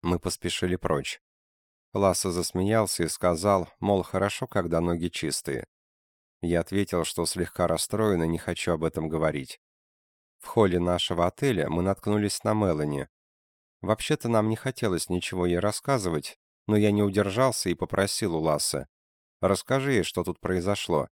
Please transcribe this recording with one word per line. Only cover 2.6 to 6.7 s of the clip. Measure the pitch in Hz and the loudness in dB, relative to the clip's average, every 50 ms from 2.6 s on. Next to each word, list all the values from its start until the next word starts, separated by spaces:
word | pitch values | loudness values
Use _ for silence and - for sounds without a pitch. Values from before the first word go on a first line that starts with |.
| 92 101 110 113 107 98 - - 87 | 2 2 4 2 2 0 0 -2 -2
и | 78 | -2
сказал, | - - - 90 87 80 90 104 98 95 87 - _ _ | -2 0 2 2 2 2 2 2 2 2 2 -4 _ _
мол, | - 98 101 95 | 0 2 2 2
хорошо, | 85 - - 95 98 101 - - - | 2 -2 -2 0 0 0 -2 -4 -8
когда | - - 104 87 82 82 82 | -2 -2 -2 0 2 0 2
ноги | 85 87 85 85 85 87 | 2 2 0 0 -2 -4
чистые. | - - - 76 67 - - - 69 60 - _ _ _ _ _ _ _ _ _ _ _ _ _ _ _ | -4 -4 -4 -4 -4 -4 -6 -6 -6 -6 -8 _ _ _ _ _ _ _ _ _ _ _ _ _ _ _
Я | - 85 87 85 | -2 0 0 0
ответил, | 82 - | 0 0